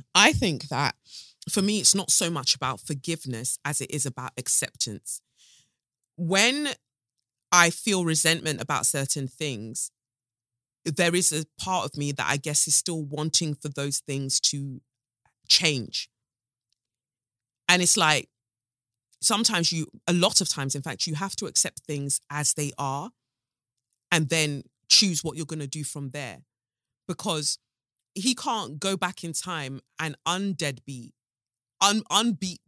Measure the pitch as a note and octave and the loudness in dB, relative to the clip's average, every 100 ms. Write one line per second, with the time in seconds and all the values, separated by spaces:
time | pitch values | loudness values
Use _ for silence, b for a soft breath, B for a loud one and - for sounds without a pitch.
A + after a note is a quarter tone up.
0 | - - G#3 - G3+ C#3 C#3+ C3 C#3 - | 0 6 6 6 2 0 -4 -2 -2 -2
1 | B B B B - G#3 G3 G#3 - G3 | B B B B -4 0 2 4 4 4
2 | F3 - E3+ E3 B2 - C3 B2 - C#3+ | 2 2 2 0 0 0 -2 -4 -6 -6
3 | - D#3+ C3+ A#2+ B2+ - C#3+ D3+ - D3+ | -4 -6 -4 -6 -4 -4 -4 -4 -4 -4
4 | C3+ A#2+ B2 - - - - - - G2+ | -4 -6 -10 -8 -2 0 0 -4 -6 -6
5 | - - _ b b b b b _ _ | -10 -12 _ b b b b b _ _
6 | _ - E3 F#3+ A#3 C#4 D4 - _ _ | _ -6 2 4 4 4 -2 -6 _ _
7 | _ _ _ _ - F3+ E3+ - - F#3+ | _ _ _ _ 2 6 6 4 0 2
8 | E3+ D#3 D#3+ E3 D#3 D3 - C#3+ - C#3+ | 2 2 2 2 0 -4 -2 0 0 0
9 | C#3 D3+ C3 - D3+ A2+ A2 C3+ - _ | -2 -4 -6 -6 -6 -6 -8 -8 -8 _
10 | _ _ _ _ _ _ _ _ E3+ D3+ | _ _ _ _ _ _ _ _ -4 0
11 | F3 F3 F3 D3+ D#3 - F#3+ F#3 G#2+ D3 | 2 2 2 0 -4 -8 -2 -2 -2 -4
12 | C#3+ C#3 E2 C#3 D3+ D3 - - - E3 | -4 -2 -2 -2 0 0 2 2 0 -4
13 | C#3+ D3 D#3 - D#3 D3 D3 C#3+ C#3 C#3 | -6 -4 0 0 0 -4 -8 -6 -4 -4
14 | - C#3 C3+ - - C#3+ C#3 C3 _ _ | -4 -6 -2 -2 -2 -4 -6 -10 _ _
15 | _ _ _ _ - - E3 C3+ G#2+ - | _ _ _ _ 2 4 4 0 -4 -8
16 | - _ _ _ _ _ _ _ _ _ | -10 _ _ _ _ _ _ _ _ _
17 | _ _ _ _ _ _ - F3+ F3 G#3+ | _ _ _ _ _ _ 4 4 6 4
18 | D#3 C#3+ - _ _ _ _ _ _ _ | 4 2 0 _ _ _ _ _ _ _
19 | _ - - A3+ A3+ F#3+ E3 E3 - - | _ -4 0 2 2 2 0 -2 -6 -6
20 | - F3 F#3+ - E3+ - C3+ C#3+ C#3+ - | 0 2 4 4 0 -2 -4 -4 -6 -6
21 | - D3+ F#3+ - G3+ - - - - D3 | -4 -4 -6 -6 -4 -2 -2 -4 -8 -6
22 | C#3 - - D3 C#3+ - D3 - C#3 C#3 | -4 -6 -6 -4 -2 -2 -4 -4 -4 -4
23 | G#3 _ _ _ _ _ _ _ _ _ | -8 _ _ _ _ _ _ _ _ _
24 | - E3+ D3 E3 D3+ C#3+ - _ - - | 0 0 2 2 0 -2 -10 _ 4 6
25 | G3+ D#3+ D#3+ D3+ D3+ D#3+ C#3 D#3 C#3+ D3 | 6 2 -4 -6 -8 -8 -8 -8 -8 -8
26 | C#3 C#3+ B2+ D#2 _ _ _ _ _ _ | -8 -8 -10 -10 _ _ _ _ _ _
27 | - F3 G3+ D#3 D3 - _ _ _ _ | -10 -6 -2 -2 -2 -4 _ _ _ _
28 | _ G3 A3+ B3 C#4 A3+ A3 D3 G3 F#3+ | _ -4 -2 0 -2 -2 -4 -4 -4 -2
29 | F3+ - E3+ D#3 F#3 E3 C3+ C3+ - - | -4 -6 -8 -6 -6 -6 -8 -10 -14 -8
30 | D#3+ C#3 E3 F3+ G3 E3+ D3 A#2+ - C3 | -8 -6 -4 -2 -2 -4 -4 -6 -10 -14
31 | A#2 _ _ _ _ _ _ - G3 G#3+ | -14 _ _ _ _ _ _ 2 4 4
32 | - G3 A#3 F3+ F#3 F3 | 2 2 2 0 -4 -10